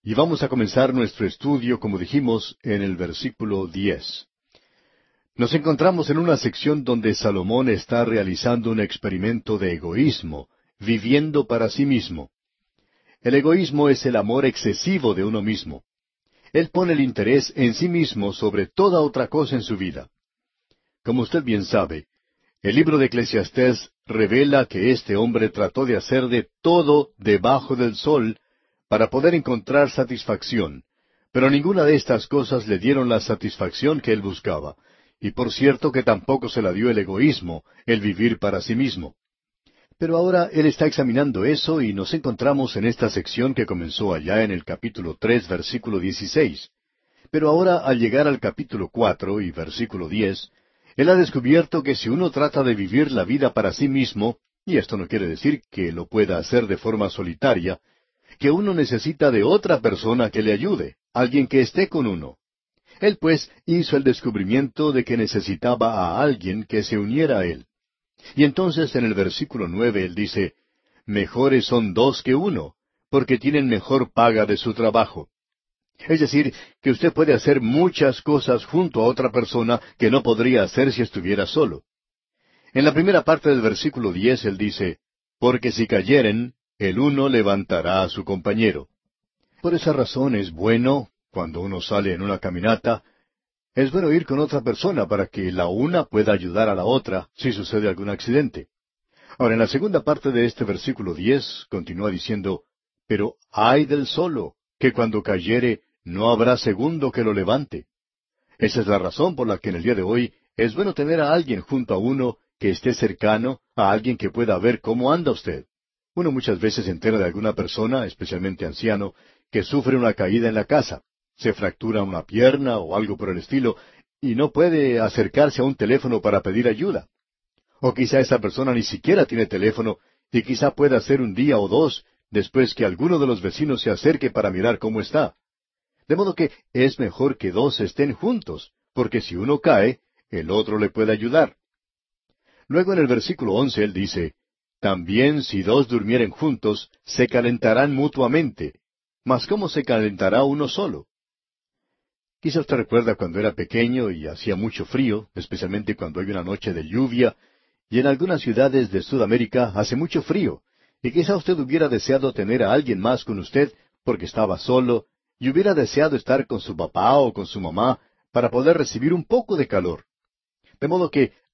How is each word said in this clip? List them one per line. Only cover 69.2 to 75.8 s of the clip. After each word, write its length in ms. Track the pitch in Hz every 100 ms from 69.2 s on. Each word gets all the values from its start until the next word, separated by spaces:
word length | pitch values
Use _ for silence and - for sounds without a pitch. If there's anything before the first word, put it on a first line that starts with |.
| 95 - - 120 87
nueve 360 | 92 117 101
él 100 | 92
dice, 400 | 87 104 107 90 - _ _ _ _
"Mejores 640 | - 101 95 117 135 131 -
son 260 | 120 107
dos 300 | 90 131 123
que 120 | 127
uno, 400 | 135 196 120 73 - _ _ _
porque 280 | 139 127 123
tienen 300 | 135 147 135
mejor 420 | 110 - 131 123
paga 340 | - 117 110 104
de 100 | 101
su 160 | 113
trabajo". 560 | 107 113 113 110 85 76 _ _ _ _ _